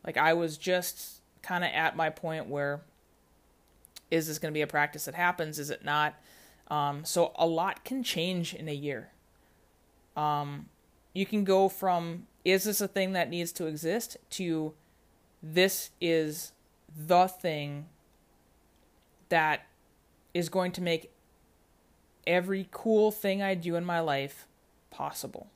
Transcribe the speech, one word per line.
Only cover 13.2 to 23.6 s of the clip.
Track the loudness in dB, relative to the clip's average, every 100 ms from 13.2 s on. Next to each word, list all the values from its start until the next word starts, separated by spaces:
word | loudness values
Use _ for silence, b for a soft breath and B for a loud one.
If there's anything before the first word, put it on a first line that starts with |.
| 0
needs | -2 -4
to | -4 -4
exist?" | -2 -2 -2 -4 -14 _
to, | -6 -2 0 -2 -8 b b b _ _ _
"This | -2 4 4 2 -8 _
is | 2 4 2 -4 -12 _ _ _ -20
the | -14 4 6 6
thing | 2 -2 -2 -4 -8 -12 _ _ _ _ _ _ _ _ _ _ _ _ _ _
that | 4 4 0 -4 _ _ _ _ _ _
is | -4 0
going | 0 -2
to | -2
make | 0 0 -2 _ _ _ _ _ _ _ _ _ _ _ 2
every | 2 2 -4 -6
cool | -6 2 4 4
thing | 2 -2 0
I | 0
do | -2